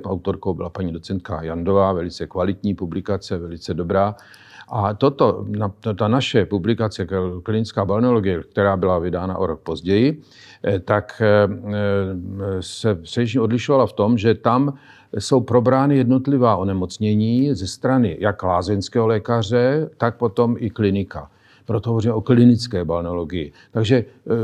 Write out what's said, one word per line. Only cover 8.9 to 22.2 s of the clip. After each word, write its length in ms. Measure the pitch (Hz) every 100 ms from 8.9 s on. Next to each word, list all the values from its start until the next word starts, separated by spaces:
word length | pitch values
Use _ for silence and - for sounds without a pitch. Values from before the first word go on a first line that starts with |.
| 90
vydána 380 | 87 87 92 90
o 80 | 90
rok 140 | 78
později, 600 | - 80 85 101 131 156 - - - -
eh, 160 | 101 98
tak, 420 | - 104 - -
eh, 260 | 107 104 101 - 104
eh, 880 | 104 101 101 95 90 92 98 98 95
se 340 | 85 - 113 90
především 460 | 82 - 120 113
odlišovala 460 | 110 117 107 139 110
v 60 |
tom, 240 | - 101 120
že 180 | 110 107
tam 380 | 120 123 143 139 - - _ -
jsou 220 | - 135
probrány 560 | 110 120 120 131 139 139
jednotlivá 580 | 120 131 131 139 120 95
onemocnění 960 | 98 95 90 - 107 107 110 120 143
ze 140 | 139 120
strany 500 | - 127 131 110 78
jak 240 | 101 98
lázeňského 640 | 92 87 92 101 95 123 113
lékaře, 800 | 110 104 117 113 120 123 151 156 -
tak 200 | 117 113
potom 380 | 120 - 117 120
i 100 | 113
klinika. 600 | - 104 98 95 - 71 _ _ _ -
Proto 240 | 107 117
hovořím 220 | 113 113
o 100 | 110